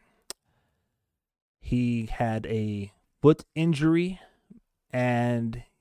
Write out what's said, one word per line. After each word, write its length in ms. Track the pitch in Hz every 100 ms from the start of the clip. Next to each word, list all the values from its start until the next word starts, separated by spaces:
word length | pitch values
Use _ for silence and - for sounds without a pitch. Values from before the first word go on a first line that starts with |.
| _ _ - - _ _ _ _ _ _ _ _ _ _ _ _
he 460 | - 123 120 117 110
had 400 | - 120 110 110
a 460 | 113 107 104 101 _ _ _
foot 220 | 143 156 -
injury, 680 | 151 165 147 156 165 180 185 - _ _ - _ _ _
and 720 | 123 123 120 120 120 117 120 - _